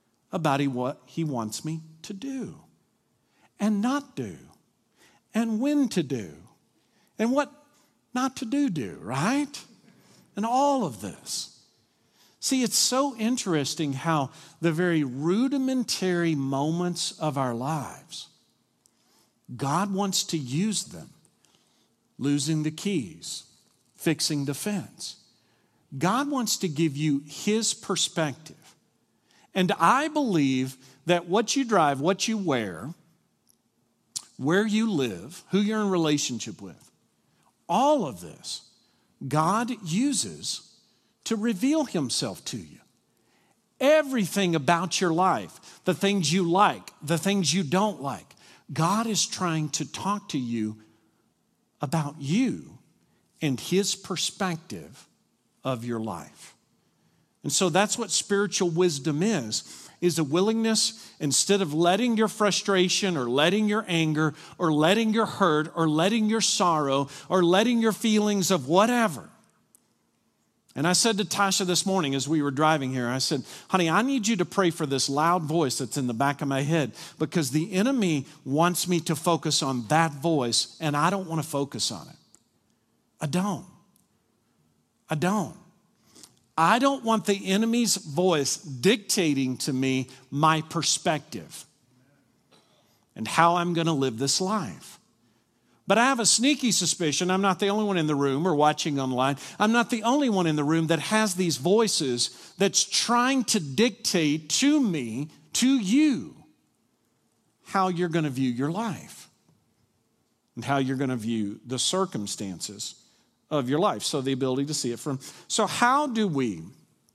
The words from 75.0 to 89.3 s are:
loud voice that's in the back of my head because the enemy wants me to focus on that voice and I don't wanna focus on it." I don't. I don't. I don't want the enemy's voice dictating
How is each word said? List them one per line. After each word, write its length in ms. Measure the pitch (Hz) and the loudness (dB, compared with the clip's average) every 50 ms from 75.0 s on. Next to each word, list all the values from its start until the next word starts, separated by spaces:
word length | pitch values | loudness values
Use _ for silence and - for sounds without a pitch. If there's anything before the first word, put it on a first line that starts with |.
| - - | 0 0
loud 340 | 139 143 156 170 180 185 160 | 0 2 2 2 2 0 0
voice 360 | 139 156 175 151 127 - - | 0 0 0 0 0 -2 -4
that's 180 | 135 - - | -6 -4 -4
in 100 | 147 131 | -2 -2
the 60 | 123 117 | -2 0
back 280 | 113 139 139 - - | 0 0 0 0 0
of 60 | 147 | -2
my 140 | 139 139 135 | -2 0 0
head 340 | 143 143 165 160 139 110 - - - - - - | 0 2 2 2 0 -2 -4 -10 -18 -16 -6 -6
because 320 | 160 165 - 175 147 123 | -4 -2 0 -2 -2 0
the 220 | 127 156 170 220 190 | 0 -2 -2 0 0
enemy 520 | 185 208 262 277 247 196 175 156 139 131 - - - - | 0 2 2 2 2 2 2 0 0 -2 -6 -14 -14 -6
wants 420 | 135 135 151 170 180 175 - - | -2 0 2 2 2 2 0 0
me 140 | 175 180 160 | 0 0 0
to 140 | - - 160 | 0 -2 -4
focus 460 | - - 175 165 147 - 156 143 - | -2 0 0 0 2 0 0 0 0
on 260 | 147 135 131 123 113 107 | 0 -2 -2 -4 -2 2
that 240 | 151 160 - 131 143 | 2 2 2 2 -2
voice 640 | 139 139 170 160 143 123 120 113 - - - - - | -2 -2 0 0 0 0 0 0 -2 -2 -4 -8 -6
and 160 | 165 151 147 | -4 -2 0
I 140 | 147 156 180 | 2 2 2
don't 180 | 196 196 185 | 0 -2 -4
wanna 160 | 160 165 160 143 | -4 -4 -4 -4
focus 480 | - 147 139 139 139 - 113 - - | -4 -4 -4 -4 -4 -6 -6 -6 -6
on 160 | 113 82 67 | -6 -8 -12
it." 80 | - - _ _ _ _ _ _ _ _ _ _ _ _ _ _ _ _ _ _ _ _ _ | -18 -20 _ _ _ _ _ _ _ _ _ _ _ _ _ _ _ _ _ _ _ _ _
I 60 | 160 | -4
don't. 400 | 147 143 180 190 208 175 - - - - _ _ _ _ _ _ _ _ _ _ _ _ _ _ _ _ _ _ _ _ _ _ _ _ _ _ - | -2 -2 0 0 -2 -4 -6 -8 -14 -20 _ _ _ _ _ _ _ _ _ _ _ _ _ _ _ _ _ _ _ _ _ _ _ _ _ _ -6
I 60 | 160 | -4
don't. 420 | 147 165 185 208 208 160 - - - - - _ _ _ _ _ _ _ _ _ - - - _ _ _ _ _ | -2 0 0 0 0 -2 -4 -8 -14 -20 -20 _ _ _ _ _ _ _ _ _ -20 -20 -20 _ _ _ _ _
I 220 | - 165 175 220 247 | 2 4 4 4 4
don't 240 | 269 277 277 262 240 | 4 2 2 0 0
want 220 | 226 226 214 - | 0 0 2 2
the 220 | 208 202 196 - | 0 0 0 0
enemy's 500 | 190 190 208 226 226 233 240 233 196 - | 0 2 2 2 2 2 2 2 2 0
voice 580 | - - 156 139 170 180 190 165 147 135 - - | -2 -4 -4 0 2 4 4 4 2 2 0 -4
dictating 1040 | - - 156 135 120 123 185 247 208 - - - 208 175 156 | -6 -8 -10 -4 2 4 4 4 2 0 -2 0 2 2 2